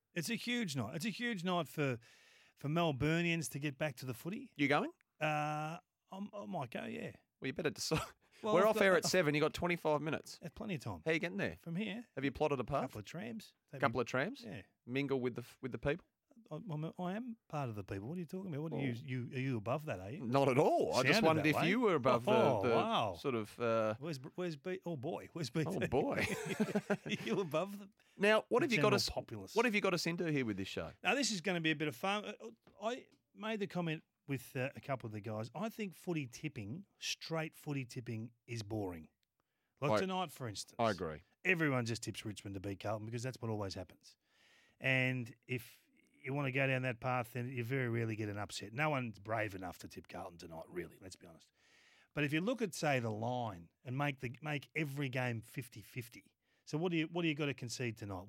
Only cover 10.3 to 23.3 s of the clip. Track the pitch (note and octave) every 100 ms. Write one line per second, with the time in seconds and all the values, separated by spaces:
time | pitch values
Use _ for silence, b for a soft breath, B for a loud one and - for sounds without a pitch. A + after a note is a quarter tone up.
10.3 | - E3+ - A3 D#3+ A#2+ E2+ E3 E3 E3+
11.3 | F#3+ A#2+ D#2 E3+ E3+ A3 G#3+ A#3 - C#3
12.3 | B2 D3+ C3+ A2+ C#3+ - G#2+ G2+ E3 A3+
13.3 | A3+ - _ - C3+ C#3 B2+ A2+ B2+ F3
14.3 | C#4 A#3 A#2+ - _ A#2+ C3 C#3+ C3+ B2
15.3 | A2+ A#2+ - C3 A#2 C#3+ E3+ - _ _
16.3 | - - D#3 G#3 D3+ D#3+ - F3+ G3+ B3+
17.3 | A3+ - D3+ B2+ G#2 G2 G2 A2 F3+ E3
18.3 | F#3 F#3+ C#3+ D#3+ C#3 C#3 A#2 D3 B2+ A#2
19.3 | C3 C3+ A#2 G2+ D3 D3+ F#2+ F#2+ D#3 A#2+
20.3 | C3+ C3+ B2 F#3+ E4+ - B2 C3 G3+ D#3+
21.3 | D#3 D3+ C#3 D3 A3 A3+ D#3 B2 A#2+ B2
22.3 | A#3 E3 A2 A#2+ A#2 G#3+ G3+ G#2+ F2 C#3+